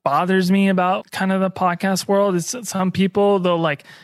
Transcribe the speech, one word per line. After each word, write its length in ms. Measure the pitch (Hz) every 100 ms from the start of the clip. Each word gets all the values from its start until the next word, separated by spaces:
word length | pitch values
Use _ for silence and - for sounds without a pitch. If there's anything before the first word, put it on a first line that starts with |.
bothers 480 | - 143 180 190 180
me 160 | 196 196
about 420 | 185 180 202 -
kind 200 | - 190
of 100 | 190
the 80 | 190
podcast 560 | - 185 175 196 185 -
world 280 | 196 202 180
is 200 | 160 247
some 280 | 208 190 185
people, 480 | 180 190 208 202 202
they'll, 180 | 180 170
like, 260 | 165 143 - -